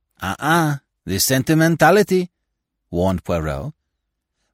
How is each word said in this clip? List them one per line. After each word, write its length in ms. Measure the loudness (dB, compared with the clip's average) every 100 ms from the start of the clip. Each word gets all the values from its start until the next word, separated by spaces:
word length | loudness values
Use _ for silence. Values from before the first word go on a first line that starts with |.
| _ _
"Ah, 160 | -8 -4
ah, 420 | 0 0 0 -4 -10 _
the 140 | -6 -4
sentimentality," 1120 | 0 0 2 2 2 2 4 4 2 0 -2 _ _ _ _ _ _
warned 340 | -2 0 -2
Poirot. 480 | -4 -4 -4 -6 -10 -14 _ _ _ _ _ _ _